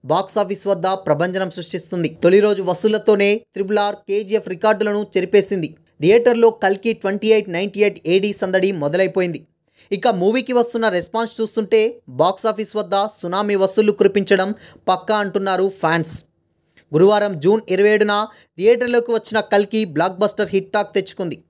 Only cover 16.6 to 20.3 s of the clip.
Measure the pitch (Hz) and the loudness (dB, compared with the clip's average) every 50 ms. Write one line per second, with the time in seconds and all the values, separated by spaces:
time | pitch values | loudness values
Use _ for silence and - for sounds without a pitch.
16.6 | _ _ _ - _ _ 143 156 180 202 208 208 208 208 190 151 139 185 214 220 | _ _ _ -20 _ _ 2 4 4 6 4 4 2 -2 -4 -2 0 0 0 0
17.6 | 214 - 185 185 202 208 214 208 214 208 208 208 214 214 - - - _ _ - | 0 -2 0 2 2 2 4 2 2 0 0 -2 -2 -4 -10 -20 -20 _ _ 0
18.6 | 185 220 240 233 247 240 240 240 233 240 233 220 - - 214 220 202 - 214 202 | 2 2 2 2 0 0 0 0 0 0 -4 -2 -2 -2 -2 -2 -2 2 0 0
19.6 | 208 202 220 220 214 175 143 147 165 190 185 180 214 202 | 2 2 0 -2 -2 0 0 -2 -2 -2 0 0 -2 -2